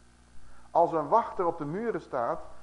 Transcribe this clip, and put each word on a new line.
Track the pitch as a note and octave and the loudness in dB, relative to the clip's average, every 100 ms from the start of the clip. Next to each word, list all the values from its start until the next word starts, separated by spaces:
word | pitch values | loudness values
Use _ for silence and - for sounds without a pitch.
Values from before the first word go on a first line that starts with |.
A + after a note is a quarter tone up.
| - - - - - - - | -20 -20 -16 -12 -12 -12 0
Als | D#3+ E3+ | 4 4
een | D#3+ D3 | 2 4
wachter | A3 A3+ - F3 | 4 4 0 0
op | D#3+ | 0
de | |
muren | D3 F#3 A#3 F3+ | -4 -4 -2 -4
staat, | - C3+ A#2+ E3+ - - | -4 -2 0 -2 -6 -12